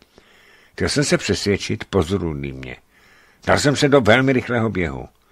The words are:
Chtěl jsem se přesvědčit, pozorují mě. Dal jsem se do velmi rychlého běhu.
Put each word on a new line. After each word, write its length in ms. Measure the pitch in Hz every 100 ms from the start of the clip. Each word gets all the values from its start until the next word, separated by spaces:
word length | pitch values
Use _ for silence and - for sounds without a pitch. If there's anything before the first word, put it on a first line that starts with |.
| _ _ _ _ _ _ _
Chtěl 160 | - 90
jsem 140 | 139
se 140 | 143 180
přesvědčit, 680 | - 95 - 98 - 107 -
pozorují 680 | 98 82 98 87 73 69
mě. 240 | 65 64 62 _ _ _ _ _ _ -
Dal 140 | 95
jsem 160 | 139 131
se 140 | 147
do 120 | 139
velmi 320 | 107 120 135
rychlého 360 | 131 107 120 110
běhu. 380 | 92 85 65 60 _ _